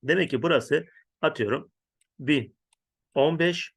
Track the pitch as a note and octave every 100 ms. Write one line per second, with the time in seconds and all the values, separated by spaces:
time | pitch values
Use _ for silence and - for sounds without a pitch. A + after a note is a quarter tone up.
0 | C3 F3+ F3 B2+ E3+ D3+ - D3 E3 _
1 | _ _ D#3+ D3+ G#2 C3 - _ _ _
2 | _ _ C3+ C#3+ G#2 _ _ _ _ _
3 | _ - C#3+ D#3+ E3+ E3+ -